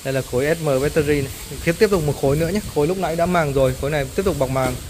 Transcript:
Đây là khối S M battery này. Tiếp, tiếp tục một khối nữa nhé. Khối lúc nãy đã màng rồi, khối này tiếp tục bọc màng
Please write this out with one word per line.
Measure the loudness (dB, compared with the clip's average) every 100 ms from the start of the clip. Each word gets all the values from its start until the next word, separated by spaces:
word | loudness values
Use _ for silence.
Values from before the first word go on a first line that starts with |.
Đây | -2
là | -4 -2
khối | 0 0 0
S |
M | 0
battery | 0 2 0 2 0
này. | -2 -8 -12 -4
Tiếp, | -2 2
tiếp | 2
tục | 2 0
một | 0
khối | 0 2
nữa | 0
nhé. | -2 -2 0
Khối | 0
lúc | 0
nãy | -2 0
đã | 2
màng | 2 2
rồi, | 2 2 2
khối | -2
này | -2 -2 -2
tiếp | -2
tục | 0
bọc | 0
màng | 0 0 -4